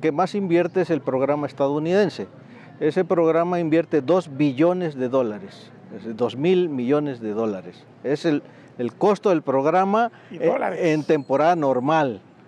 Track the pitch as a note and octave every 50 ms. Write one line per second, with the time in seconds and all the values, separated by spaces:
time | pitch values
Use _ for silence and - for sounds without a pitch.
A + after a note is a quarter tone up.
0 | - D#3+ C#3+ D3+ F#3 F3+ - G#3 G3 F3+ E3+ E3+ F3 F3 - F#3 F3 E3 E3 C#3+
1 | - C#3 C3 B2+ C3+ C#3 D3 D3 D3 C3+ - - C#3 C3+ C#3+ D3+ D3+ E3 F3+ G3+
2 | G#3 D#3+ - - G2 - - - - - - - - - - - - D#3 C#3 F3+
3 | F3+ E3+ F#3+ E3+ E3+ D#3+ D#3+ E3 E3+ F3 F3+ F3 E3+ D#3 D3+ E3 D#3+ - - D3+
4 | C3 B2+ E3+ F#3 E3+ D#3 C3+ C3 D3+ C#3+ B2+ B2 D#3+ F3 F3+ F#3 F3+ D#3+ C#3+ C3
5 | B2+ B2 B2 C3+ B2+ A2 G#2 G2+ F#2+ F#2+ - - - - - - - - - G#2+
6 | A2+ A2+ A2+ G#2+ B2 A2+ G#2 B2+ D3 F3+ F#3 F3+ F3+ E3 C#3+ B2+ A#2+ B2 C#3+ D3
7 | D3 C#3+ C3 A#2 A2+ G#2+ G2+ A2 A#2 A2 G2+ F#2 F2 F2+ F2 - - - - -
8 | - A#2+ D3 D3 - E3+ D3 C#3+ - - - - - - - - B2 A#2 - -
9 | F3 G3+ G#3 - - G#3 F3+ D#3 - C#3+ C3 C3+ C3+ D#3 E3 F#3 F#3+ G3 G3+ A3
10 | A#3+ A3+ - - - - G#3+ D#3+ - E3 - C#4 A#3+ G3+ F#3 - F3+ E3 D#3 D#3
11 | C#3 - D#3+ D3 C3+ - C3 C#3 D3 E3 F3+ E3+ D3 C3+ C3 B2 A#2+ C#3+ D#3+ D#3+
12 | D3 C3 G#2+ F2+ - - - - -